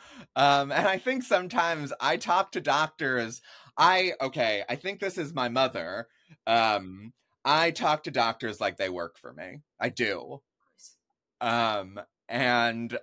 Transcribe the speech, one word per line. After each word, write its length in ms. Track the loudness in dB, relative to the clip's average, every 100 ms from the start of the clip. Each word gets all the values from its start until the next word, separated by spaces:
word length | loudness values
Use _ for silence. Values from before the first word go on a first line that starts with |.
| -14 -20 -8 2
Um, 340 | 4 4 2
and 160 | 0 0
I 120 | 0
think 240 | -2 -4
sometimes 680 | 0 0 2 0 0 -2 -6 -2
I 160 | 0 0
talk 380 | 2 0 0
to 80 | -2
doctors, 800 | 0 2 0 -2 -2 0 -2 -8 -18 -20 -8 2
I, 360 | 6 6 2 -2
okay, 420 | -4 0 0 0 -2
I 60 | -6
think 240 | -6 -6
this 180 | -6 -4
is 160 | -6
my 160 | -4 -2
mother. 580 | 2 0 0 -6 -8 -10 _ _ -8 2
Um, 640 | 4 4 2 -2 -12 -18 -20 _ _
I 280 | 0 2 2
talk 320 | 0 0 0
to 80 | -2
doctors 500 | 0 0 -2 -6 -2
like 160 | -4 -2
they 100 | -4
work 300 | -4 -8 -10
for 160 | -18
me. 300 | -16 -16 -16 -20 -6
I 80 | -6
do. 520 | -2 -2 -2 -8 -16 _ _ _ _ -20 _ _ _ _ _
Um, 580 | 0 2 2 0 -6 -12 -16 _ -8
and 680 | -2 2 4 2 0 -6 -8